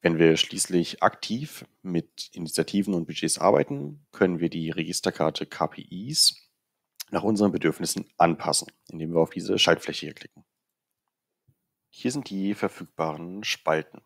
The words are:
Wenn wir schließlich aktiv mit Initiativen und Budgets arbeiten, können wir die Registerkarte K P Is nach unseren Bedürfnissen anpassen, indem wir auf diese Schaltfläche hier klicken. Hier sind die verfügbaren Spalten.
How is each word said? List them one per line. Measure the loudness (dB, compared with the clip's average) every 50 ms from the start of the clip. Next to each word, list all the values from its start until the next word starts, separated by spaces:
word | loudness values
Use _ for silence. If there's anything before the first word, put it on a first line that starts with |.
Wenn | 2 2 4 8
wir | 8 8 8 6
schließlich | 2 -2 0 -4 -2 2 2 2 2 0 -2 2
aktiv | 2 2 2 0 -8 -6 -6 -6 -6 -10 -12 -18 -20 _ _ _
mit | _ -2 -2 -2 -2 _ _ -16 -16 -14
Initiativen | -10 -10 -8 -6 -2 -4 -4 0 0 -2 0 0 -2
und | -2 -2
Budgets | -4 -6 -4 -2 -2 -2
arbeiten, | 2 4 4 6 4 4 0 -2 -8 -8 -10 -12 -14 _ _
können | _ 0 2 2 2 0
wir | -2 -2
die | -2 -2 -6 -4
Registerkarte | -4 -4 -4 -4 -6 -4 -4 -4 -2 0 -2 -2 -2 -4 -10
K | _ -4 -4 -4
P | -4 -4 -12
Is | -16 -14 -14 -12 -10 -6 0 2 2 2 2 -2 _ _ _ _ _ _ _ _ _ _ _ _ -14 _
nach | -4 -2
unseren | 0 2 2 4 4 2
Bedürfnissen | 2 2 0 0 0 0 -4 -4 -4 -6 -8 _ _
anpassen, | _ 4 4 4 2 -2 -2 -2 -2 -4 -6 _ _ _ -16
indem | -10 -8 -8 -2
wir | 2 2
auf | 2 2
diese | 0 -8 -4 -2 2 2
Schaltfläche | 4 4 4 2 0 -10 -10 -10 -10
hier | -12 -16
klicken. | -16 -20 -20 _ -20 _ _ _ _ _ _ _ _ _ _ _ _ _ _ _ _ _ _ _ _ _ _ _ _ _ _ _ _ _ _
Hier | _ -6 -4 -4
sind | -4 -4 -8 -6
die | -6 -4 -2 -2 -2
verfügbaren | -2 -2 -4 -4 -6 -18 -16 _ -4 -4 -4 -4 -6 -10 -10 -12 -8 -6
Spalten. | -6 -6 -2 _ 2 2 2 0 _ _ -20 _